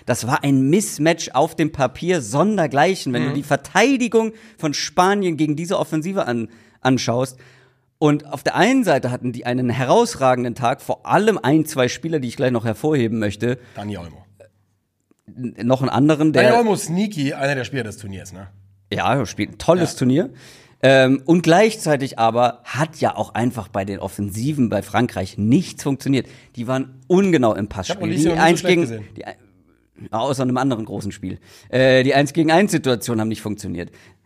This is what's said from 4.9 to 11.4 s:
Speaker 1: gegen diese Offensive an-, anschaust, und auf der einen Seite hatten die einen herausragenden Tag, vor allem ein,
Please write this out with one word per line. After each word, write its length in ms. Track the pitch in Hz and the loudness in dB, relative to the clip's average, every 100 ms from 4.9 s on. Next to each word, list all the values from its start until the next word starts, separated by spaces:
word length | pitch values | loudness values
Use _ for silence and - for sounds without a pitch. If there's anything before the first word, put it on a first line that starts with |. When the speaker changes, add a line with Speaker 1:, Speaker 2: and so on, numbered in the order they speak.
| - 185 202 185 147 | 2 2 2 0 0
Speaker 1:
gegen 220 | 156 147 | -2 -2
diese 200 | 170 165 | -4 -4
Offensive 480 | 147 156 165 196 123 | -2 -4 -4 -4 -4
an-, 220 | 117 110 - _ _ | -4 -6 -12 _ _
anschaust, 580 | 127 131 - 120 131 - - _ _ _ _ _ | 0 0 0 -2 -4 -8 -20 _ _ _ _ _
und 260 | 151 147 - | 0 0 -4
auf 120 | 139 | -8
der 120 | - 135 | -4 0
einen 300 | 202 269 196 | 2 2 2
Seite 260 | 135 123 | 0 0
hatten 220 | 127 123 | -4 -6
die 120 | 113 123 | -6 -4
einen 240 | 127 127 | -2 -2
herausragenden 840 | 127 131 196 233 127 131 123 123 117 | 0 2 2 2 0 2 2 -2 -2
Tag, 260 | 120 147 | -2 -2
vor 240 | - - - | -6 -8 0
allem 320 | 156 214 | 2 2
ein, 280 | 196 | 0